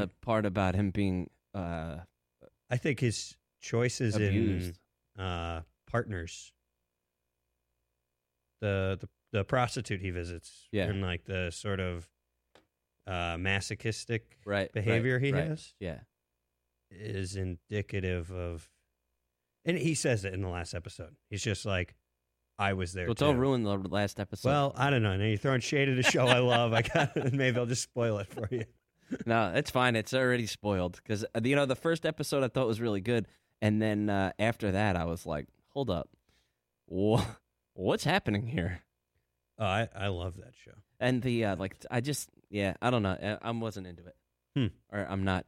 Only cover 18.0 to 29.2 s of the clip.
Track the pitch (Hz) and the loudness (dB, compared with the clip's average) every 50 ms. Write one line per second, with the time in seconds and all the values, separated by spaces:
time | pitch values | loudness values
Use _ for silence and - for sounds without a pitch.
18 | 92 92 90 87 82 85 92 90 87 87 85 82 80 - _ _ _ _ _ _ | -2 -2 -2 -2 -4 -6 -8 -8 -6 -6 -8 -10 -12 -18 _ _ _ _ _ _
19 | _ _ _ _ _ _ _ _ _ _ _ _ _ 165 180 165 127 165 156 131 | _ _ _ _ _ _ _ _ _ _ _ _ _ -2 0 2 2 0 0 2
20 | - 147 120 104 95 98 92 92 98 92 87 87 82 - - 87 82 101 - - | 2 2 2 2 0 -2 -2 -2 -2 -2 -2 -4 -4 -6 -8 -8 -10 -10 -12 -14
21 | 85 80 - _ _ _ 107 98 - 113 98 - - 107 95 90 87 - - _ | -14 -14 -16 _ _ _ -8 -4 -2 0 -2 0 0 0 0 0 -2 -4 -8 _
22 | _ _ _ _ _ _ _ _ _ _ _ - 101 101 98 95 92 85 92 95 | _ _ _ _ _ _ _ _ _ _ _ 0 0 2 2 0 -2 -2 -4 -4
23 | 90 101 113 - 139 151 139 123 131 139 135 123 110 101 101 98 95 90 - 101 | -4 -2 0 2 4 4 4 4 4 2 2 2 2 0 0 -2 -2 -2 0 0
24 | 101 98 - - 101 - - - - 127 143 147 139 139 - 123 131 143 139 123 | 0 0 -2 -6 -8 -8 -8 -2 0 2 2 2 2 0 0 0 2 2 4 4
25 | 110 104 95 95 104 110 110 101 - 139 135 123 - - 151 143 139 139 131 127 | 4 2 2 2 2 2 2 2 2 2 2 0 0 0 0 2 2 2 2 4
26 | 127 - - 151 131 123 123 123 127 123 120 117 120 117 113 113 117 - - 165 | 4 4 4 4 4 6 6 6 6 4 4 4 4 4 4 2 2 2 2 2
27 | 147 143 - 160 135 135 135 139 131 127 117 123 123 117 120 - - - _ 127 | 0 2 0 -2 0 0 2 2 2 2 2 0 0 0 -2 -4 -4 -4 _ 0
28 | 117 117 107 104 98 - - - 107 101 127 117 113 - _ _ _ _ _ _ | 0 0 0 -2 -4 -6 -8 -8 -6 -4 -4 -4 -6 -8 _ _ _ _ _ _
29 | _ - - - | _ -10 -8 -6